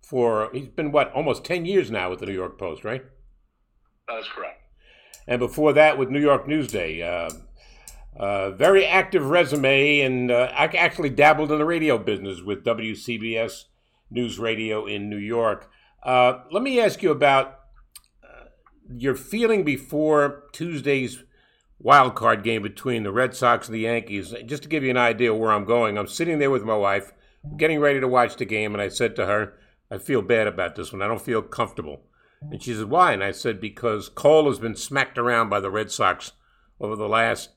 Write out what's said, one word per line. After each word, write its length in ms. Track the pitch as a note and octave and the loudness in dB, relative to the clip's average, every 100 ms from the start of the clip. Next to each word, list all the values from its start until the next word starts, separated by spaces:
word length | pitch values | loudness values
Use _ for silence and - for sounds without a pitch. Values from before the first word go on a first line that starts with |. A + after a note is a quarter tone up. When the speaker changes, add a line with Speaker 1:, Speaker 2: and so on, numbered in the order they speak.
Speaker 1:
for, 480 | _ C3+ A#2+ G#2+ A2 | _ 0 2 0 -2
he's 160 | B2+ C3+ | -8 -10
been, 240 | - D3+ | -6 0
what, 180 | D3 C3 | 2 2
almost 300 | C3 D3+ A#2 | -2 -4 -4
ten 220 | - F3+ | -4 -6
years 260 | E3+ G3 A#2+ | 0 0 0
now 200 | G#2+ F#2 | -4 -4
with 80 | F2+ | -6
the 80 | G2 | -6
New 80 | |
York 240 | G2 F2+ - | -6 -8 -8
Post, 260 | F#2 D#2+ | -10 -8
right? 180 | G#2+ C3 - _ - _ _ _ _ _ _ _ - | -8 -8 -10 _ -20 _ _ _ _ _ _ _ -12
Speaker 2:
That 100 | A2+ | -12
is 100 | - | -12
correct. 320 | - - - _ _ _ _ _ - - | -12 -14 -14 _ _ _ _ _ -20 -6
Speaker 1:
And 120 | B2 | -4
before 340 | B2 D#3 D3+ | -2 2 4
that, 240 | C#3+ D#3 C#3 | 6 6 6
with 140 | B2+ | 0
New 100 | C#3 | 2
York 260 | D3 C3+ - | 4 2 0
Newsday, 560 | D3+ B2 G2 E2 D#2+ | -4 -2 -4 -4 -6
uh, 280 | E2+ F2 E2 - - - - - - - - - | -6 -6 -6 -10 -18 -20 -20 -20 -20 -20 -20 -8
uh, 280 | G2 G2+ G2 | -4 -2 -4
very 340 | F#2+ D3+ G3 | 2 4 6
active 460 | E3 F3+ F#3 F#3 C3+ | 6 2 2 0 2
resume, 680 | E3+ D#3+ D3 C3+ C3+ C#3+ D3 | 2 2 2 4 4 4 4
and, 300 | C3+ B2+ B2 | 2 0 2
uh, 220 | A#2+ B2 | 2 0
I 120 | - D#3+ | 0 -2
actually 420 | E3+ F3 - D3+ | 2 0 0 -4
dabbled 420 | A#2+ D3 D3+ D#3 | 6 6 6 2
in 60 | D3+ | 0
the 80 | |
radio 320 | D3+ E3+ D#3 A#2+ | 0 0 2 0
business 460 | G#2 G2+ G2 F2+ | 0 -4 -6 -10
with 200 | F2+ G2 | -6 -4
W 300 | - A2+ A2 | -2 -2 -4
C 220 | G2+ - A#2 | -8 -8 -6
B 220 | A2+ A2+ | -4 -4
S 300 | A2+ - - _ _ _ _ | -4 -6 -20 _ _ _ _
News 280 | A2+ A#2+ F#2+ | -6 -6 -4
Radio 460 | A2+ A2 A2 G#2+ | -4 -4 -4 -4
in 240 | G#2 G#2 G#2 | -6 -8 -8
New 80 | G#2 | -8
York. 540 | G#2 A#2 A2+ G2+ - _ _ _ | -4 0 0 -2 -10 _ _ _
Uh, 380 | - B2+ B2 B2+ - | 0 4 4 2 -6
let 120 | F3+ | -4
me 160 | C4+ B3+ | 0 2
ask 240 | G#3+ - | 2 2
you 80 | F3+ | 0
about, 460 | C#3 C#3+ C3+ C3 - _ - _ - _ _ | 4 4 4 2 -8 _ -20 _ -20 _ _
uh, 40 | - - - _ _ _ - | -20 -20 -20 _ _ _ -20
your 220 | B2 C3 | -4 -2
feeling 480 | F#3+ - G#3+ A#3 A3 | -2 -4 0 2 2
before 880 | D3+ C3 - D3+ D#3 D3+ C#3+ C#3+ - | 2 -2 -4 -2 4 4 4 -2 -18
Tuesday's 680 | - F3 D#3 C3 C#3 B2 - _ _ _ _ _ _ | -10 -8 -6 -2 0 -2 -10 _ _ _ _ _ _
wild 380 | A2 C#3+ B2+ A#2+ | 6 6 6 2
card 260 | A2+ A2+ | 0 2
game 180 | G#2+ A2+ | 0 -2
between 440 | G2+ - C3+ A#2 | -4 -8 -4 -4
the 80 | G#2 | -2
Red 240 | G#2 - - | -2 -2 0
Sox 320 | A#2+ A#2 - | 2 2 -2
and 60 | A2 | -6
the 60 | |
Yankees. 520 | A2 A#2 G#2 G2+ F2 A2+ A#2 | -2 -4 -4 -8 -8 -14 -12
Just 180 | C#3+ | -12
to 40 | D3 | -6
give 140 | D#3 | -2
you 80 | C3 | 0
an 60 | B2 | 2
idea 360 | A#2+ A2 A#2+ | 2 2 0
where 200 | A2 A2+ | 2 2
I'm 120 | G#2 | 0
going, 320 | G2+ A#2+ A2+ G#2 | 2 2 2 -2
I'm 120 | G2+ | -6
sitting 320 | - E3+ D#3 | -4 -2 0
there 100 | C#3 | 2
with 140 | C3 | 0
my 100 | A2 G#2+ | 0 0
wife, 360 | G2+ G2 - _ _ _ D3 D3+ | 2 0 -4 _ _ _ -16 0
getting 220 | D#3+ D3+ | 0 4
ready 220 | D3 C#3 | 2 2
to 80 | B2+ | 2
watch 260 | B2 A#2 | 2 2
the 100 | - | -2
game, 300 | G2+ G#2+ G#2+ | -6 -4 -4
and 80 | G#2 | -4
I 60 | G2+ | -6
said 260 | - A#2 | -2 -2
to 120 | G#2+ F#2+ | -2 -2
her, 280 | G#2 G2+ - _ _ _ | -2 -4 -10 _ _ _
"I 60 | G2 | -14
feel 240 | - C3 | -2 -2
bad 260 | F#2+ A#2 G#2 | 2 2 2
about 260 | F2+ F2 | -2 -6
this 180 | - E2 | -6 -12
one. 100 | F#2+ | -6
I 40 | G2+ | -4
don't 160 | A2 | -4
feel 180 | - A2+ | -4 -4
comfortable." 640 | - - G#2+ - D2+ C#2 _ _ _ _ D3 | -4 -6 -6 -6 -12 -14 _ _ _ _ -16
And 100 | D3+ | -14
she 140 | - | -8
says, 100 | A2 | -8
"Why?" 280 | G#2+ D#3+ F3+ | -2 2 2
And 100 | G#2 | 2
I 80 | G2 | -4
said, 300 | F#2 B2+ G2+ | -4 -6 -6
"Because 480 | G#2 - A#2+ G#2+ F#2+ | -10 -6 -4 -4 -8
Cole 400 | - C#3+ D#3 D3 | 0 6 6 4
has 100 | A2+ | 0
been 160 | A2+ | -6
smacked 440 | G#2 - C3+ C3 - | -8 -6 -4 -4 -2
around 320 | A#2+ A#2 A2 | 0 2 0
by 100 | G2+ | -2
the 100 | F#2+ | -2
Red 220 | G#2 G#2 | -4 -6
Sox 400 | - G2 F2+ - _ _ _ _ _ | 0 0 0 -8 _ _ _ _ _
over 160 | G#2 G#2+ | -8 -6
the 120 | G#2 | -2
last 420 | A2 A2+ A2 - | 0 0 -2 -8